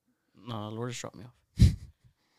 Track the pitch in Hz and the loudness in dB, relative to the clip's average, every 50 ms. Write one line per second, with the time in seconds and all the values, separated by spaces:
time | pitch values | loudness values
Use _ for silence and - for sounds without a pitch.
0 | _ _ _ _ _ _ _ - 98 120 113 110 104 107 110 110 120 123 117 - | _ _ _ _ _ _ _ -20 -14 -12 -10 -10 -10 -10 -10 -8 -8 -8 -8 -10
1 | - - - - - 123 - _ _ _ _ - - - - - - - - _ | -10 -12 -14 -16 -20 -20 -20 _ _ _ _ 6 6 6 6 4 -6 -18 -20 _
2 | - - _ _ _ _ _ | -20 -20 _ _ _ _ _